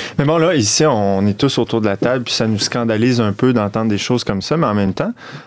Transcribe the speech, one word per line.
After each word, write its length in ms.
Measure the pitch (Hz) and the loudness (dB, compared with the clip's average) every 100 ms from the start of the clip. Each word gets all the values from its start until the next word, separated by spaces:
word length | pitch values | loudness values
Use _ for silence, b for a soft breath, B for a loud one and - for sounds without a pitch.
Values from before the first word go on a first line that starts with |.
| B - | B -2
Mais 60 | |
bon, 140 | 143 165 | 2 2
là, 180 | 160 165 | 2 2
ici, 280 | 101 - | 2 2
on 400 | 151 120 101 98 101 | 2 4 2 2 0
est 100 | 98 | 0
tous 180 | 139 139 | 0 0
autour 220 | 117 113 | 0 0
de 60 | 107 | 0
la 100 | 98 | 0
table, 280 | - 131 | 0 -2
puis 100 | 120 | -2
ça 140 | - 113 | -2 0
nous 100 | 107 | 0
scandalise 640 | - 127 117 110 120 120 | -2 -2 -2 0 2 2
un 120 | 110 | 0
peu 200 | 98 127 | 2 2
d'entendre 360 | 120 104 113 110 | 2 0 0 -2
des 80 | 101 | -2
choses 280 | - 123 | 0 -2
comme 180 | - 98 | -2 -4
ça, 140 | - 156 | -2 0
mais 100 | 143 | 0
en 80 | |
même 180 | 104 98 | 2 0
temps, 200 | 95 170 233 B B | 0 -4 -6 B B